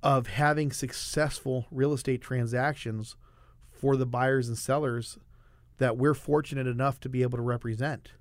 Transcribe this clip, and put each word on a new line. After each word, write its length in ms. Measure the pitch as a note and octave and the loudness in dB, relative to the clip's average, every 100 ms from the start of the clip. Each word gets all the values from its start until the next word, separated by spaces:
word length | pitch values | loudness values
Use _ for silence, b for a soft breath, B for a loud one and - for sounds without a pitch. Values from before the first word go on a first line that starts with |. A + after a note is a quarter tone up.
of 240 | D3 C3+ B2 | 4 2 2
having 440 | - D3 D3+ D3 | 2 2 4 0
successful 920 | C#3 C3 - - - D3+ - - B2+ A#2+ | -2 -6 -6 -6 0 -2 -2 -4 -4 -4
real 200 | C3+ C#3 | 0 2
estate 300 | C#3+ - B2+ | 2 0 -2
transactions 920 | - B2+ A#2 A#2+ C#3 D3 - A2 G#2+ - b b b b - | -2 -2 0 0 0 -2 -6 -6 -8 -14 b b b b -20
for 260 | - C#3 C3+ | -4 2 2
the 80 | B2+ | 2
buyers 420 | B2 B2+ C3+ A#2+ | 0 2 2 0
and 100 | A#2 | -4
sellers 580 | - C3+ D3 A#2+ A#2+ - - b b b b - | 0 0 0 -2 -6 -12 -20 b b b b -2
that 180 | C3 A2+ | 0 4
we're 160 | C#3 | 4
fortunate 540 | C#3+ - D3 D3+ C#3 B2+ | 2 2 0 2 -4 -2
enough 320 | A#2+ C3+ C3 | 0 0 0
to 100 | C3 | -4
be 140 | B2+ | 0
able 140 | B2 A#2+ | 0 0
to 60 | |
represent. 680 | A#2+ A#2+ A#2 A2 C3+ C3 - - | -2 -2 -2 -2 -2 -4 -10 -20